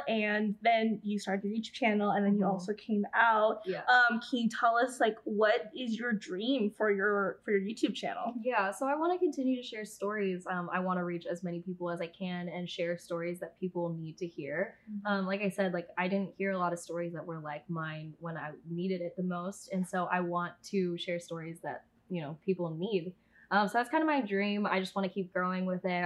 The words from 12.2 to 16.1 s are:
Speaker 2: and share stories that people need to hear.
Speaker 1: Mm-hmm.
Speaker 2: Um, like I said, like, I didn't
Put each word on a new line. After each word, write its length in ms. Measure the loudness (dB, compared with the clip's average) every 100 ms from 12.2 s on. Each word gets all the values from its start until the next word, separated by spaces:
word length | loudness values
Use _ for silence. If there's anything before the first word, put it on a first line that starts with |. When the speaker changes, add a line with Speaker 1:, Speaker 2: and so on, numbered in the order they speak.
| -6 -4 -6
Speaker 2:
and 200 | -6 -6
share 280 | -4 -2 -2
stories 420 | -4 -4 -4 -6
that 180 | -8 -6
people 300 | -4 -2 -2 -4
need 160 | -8 -8
to 80 | -8
hear. 500 | -8 -6 -2 -2 -4 -10
Speaker 1:
Mm-hmm. 160 | -6 0
Speaker 2:
Um, 200 | 0 0
like 160 | 0
I 60 | 0
said, 240 | 0 0
like, 140 | 0 -4 -2
I 100 |
didn't 240 | 0